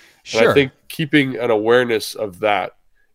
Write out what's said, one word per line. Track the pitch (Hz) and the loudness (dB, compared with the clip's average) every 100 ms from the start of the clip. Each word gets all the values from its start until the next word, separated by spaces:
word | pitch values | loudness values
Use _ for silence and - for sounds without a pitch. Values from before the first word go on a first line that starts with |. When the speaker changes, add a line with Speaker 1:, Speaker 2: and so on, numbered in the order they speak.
| _ _ - | _ _ -6
Speaker 1:
And | 110 | 0
I | |
Speaker 2:
Sure. | 220 | 2
Speaker 1:
think | 123 135 _ - | 4 0 _ -18
keeping | - 156 151 131 113 | -10 0 0 0 -2
an | 120 | 0
awareness | 110 110 123 120 110 - | 0 4 2 2 -4 -6
of | - 107 92 | -10 -10 -4
that | 107 101 92 _ _ _ _ | -2 -2 -4 _ _ _ _